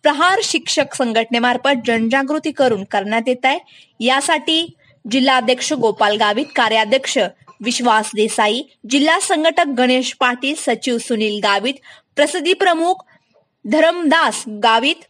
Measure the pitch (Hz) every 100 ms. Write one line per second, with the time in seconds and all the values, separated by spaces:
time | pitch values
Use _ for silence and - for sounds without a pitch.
0 | 302 285 349 392 415 339 - - 285 -
1 | 247 220 226 240 240 247 269 277 226 226
2 | 226 269 269 302 311 - 262 208 196 208
3 | 196 226 226 254 262 311 _ - _ _
4 | 226 269 277 311 320 320 339 - _ _
5 | 214 254 262 262 233 254 - 302 226 214
6 | 208 208 214 208 277 - 226 220 214 262
7 | - 262 180 - - _ 208 240 240 220
8 | 214 214 214 226 214 233 302 _ 214 269
9 | 302 339 - 339 320 320 320 247 247 254
10 | 254 - 247 247 269 302 - 220 262 233
11 | - 226 214 208 208 202 226 - - -
12 | _ - 311 359 311 359 381 330 339 370
13 | - _ _ _ _ _ 208 302 320 349
14 | 320 320 311 320 247 214 226 226 269 320
15 | -